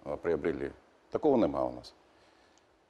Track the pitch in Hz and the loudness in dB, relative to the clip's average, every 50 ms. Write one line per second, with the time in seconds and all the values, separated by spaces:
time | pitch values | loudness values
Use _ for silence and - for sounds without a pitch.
0 | - 71 73 - - 85 82 73 73 87 73 67 69 69 67 - - _ _ _ | -8 -8 -8 -4 0 0 0 0 0 -2 -2 -2 -4 -6 -8 -12 -18 _ _ _
1 | _ _ - 107 - 156 135 120 98 76 69 69 64 62 62 62 - - - _ | _ _ -6 0 2 4 4 6 4 2 2 0 -2 -2 -4 -8 -12 -18 -20 _
2 | _ _ _ _ _ _ _ _ _ _ _ _ _ _ _ _ _ | _ _ _ _ _ _ _ _ _ _ _ _ _ _ _ _ _